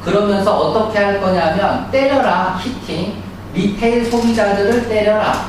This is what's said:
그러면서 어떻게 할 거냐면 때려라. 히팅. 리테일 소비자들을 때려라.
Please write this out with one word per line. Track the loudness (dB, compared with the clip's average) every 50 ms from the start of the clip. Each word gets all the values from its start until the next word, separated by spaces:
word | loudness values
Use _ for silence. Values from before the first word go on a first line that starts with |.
| -2
그러면서 | 0 2 2 2 2 2 2 2 2 2
어떻게 | 2 0 0 0 0 0 0 0 0
할 | 0 2 0 0
거냐면 | 0 0 0 2 2 0 0 2 0 0 0 -2 -4 -2
때려라. | 0 0 2 2 2 2 2 2 2 0 0 -2 -4 -4
히팅. | -6 -6 -8 -8 -8 -8 -6 -6 -6 -6 -8 -10 -12 -12 -14 -14 -14 -8 -4
리테일 | -2 -2 -2 -2 0 0 2 2 2 0 0
소비자들을 | 0 2 2 2 2 2 2 2 2 2 2 2 2 0 0 0
때려라. | 0 0 2 2 2 2 2 0 -2 -2 -4